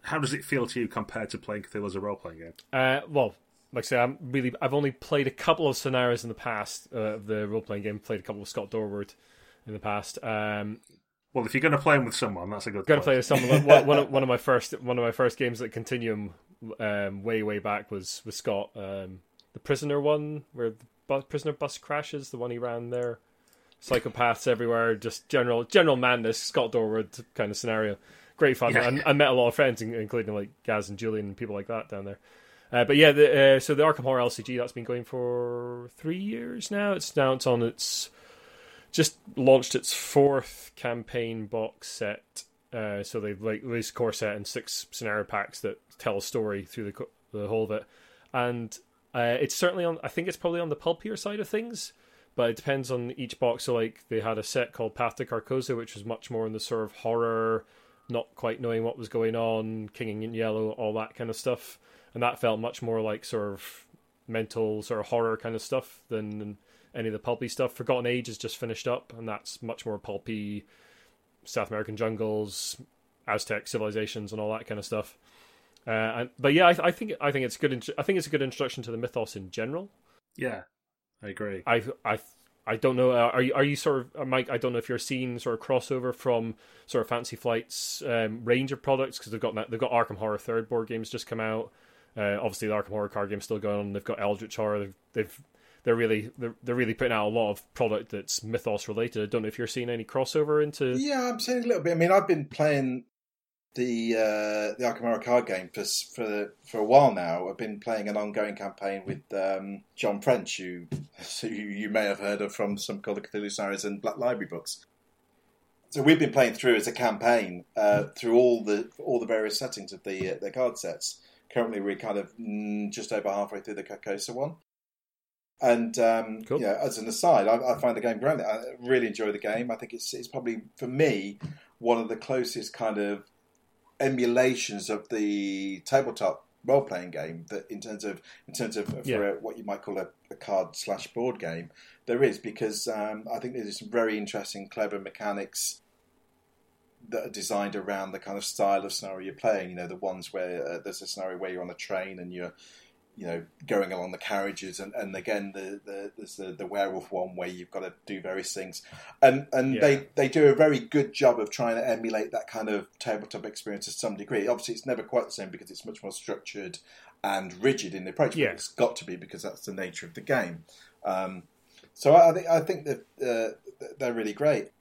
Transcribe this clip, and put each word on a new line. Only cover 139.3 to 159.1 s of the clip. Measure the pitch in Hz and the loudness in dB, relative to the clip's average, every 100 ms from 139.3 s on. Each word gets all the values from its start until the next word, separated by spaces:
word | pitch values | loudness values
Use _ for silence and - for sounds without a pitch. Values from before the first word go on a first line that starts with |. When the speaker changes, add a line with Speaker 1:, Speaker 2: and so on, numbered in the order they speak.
| - | -2
Speaker 3:
what | 110 107 | -6 -10
you | |
might | 101 101 | -8 -8
call | - 98 | -6 -6
a, | - _ _ | -8 _ _
a | - | -16
card | - 98 87 - | -2 0 0 -6
slash | - 95 - | -6 -6 -4
board | - 123 107 | -4 -4 -4
game | 85 82 85 - - _ | -6 -8 -10 -18 -20 _
there | - 120 | -2 4
is, | 135 101 | 4 2
because, | 113 - 110 104 120 | -10 -4 -4 -2 -4
um, | 110 107 107 110 | -4 -4 -6 -8
I | 113 | -8
think | 123 | -6
there's | 127 104 98 | -8 -8 -10
some | 104 | -2
very | 120 113 107 | 0 2 0
interesting, | 101 104 98 101 95 | -4 -6 -8 -12 -12
clever | - 107 101 | -4 -4 -4
mechanics | 95 - 104 101 98 - - - _ _ _ _ _ _ _ _ _ _ _ _ 117 | -10 -6 -6 -4 -6 -6 -6 -8 _ _ _ _ _ _ _ _ _ _ _ _ -8
that | 113 | -8
are | - | -6
designed | 104 92 104 101 | -8 -4 -2 -2
around | 101 95 98 95 | -6 -6 -6 -6
the | 95 | -10
kind | 98 98 | -10 -8
of | |
style | - - 101 98 | -8 0 2 2
of | 98 | 0
scenario | - 98 95 95 | -8 -8 -10 -10
you're | |
playing. | - 117 104 90 | -2 0 0 -2
You | 90 | -8
know, | 85 | -10
the | 90 | -6
ones | 95 92 87 | -6 -6 -8
where, | 98 90 90 - | -6 -4 -4 -4
uh, | 85 | -6
there's | 98 92 | -8 -10
a | 95 | -10
scenario | - 92 90 | -8 -6 -6
where | 92 | -8
you're | 90 | -8
on | 90 | -10
a | |
train | 87 - 95 95 92 | -10 -6 -4 -4 -10
and | 90 | -12
you're, | 90 90 - - - _ _ _ - | -8 -10 -12 -20 -20 _ _ _ -12
you | 87 | -6
know, | 82 82 _ 143 | -6 -8 _ -2
going | 104 95 | 0 0
along | 92 92 | -2 -6
the | 92 | -8
carriages, | - 101 98 95 95 90 | -4 -2 -2 -6 -10 -10
and, | 98 | -10
and | 120 98 95 | -8 -8 -8
again, | 90 104 98 | -4 -4 -4
the, | 98 95 101 | -10 -10 -12
the, | 101 98 101 - | -12 -12 -12 -14
there's | 101 - | -18 -12
the, | 92 | -12
the | 85 92 | -10 -6
werewolf | 101 98 92 - | -2 0 -2 -6
one | 95 90 | -6 -6
where | 90 90 | -6 -8
you've | 90 87 | -8 -10
gotta | 95 92 - - | -8 -8 -12 -10
do | 98 | -8
various | 92 95 95 | -6 -6 -6
things. | - 92 87 - - - | -8 -10 -12 -16 -20 -20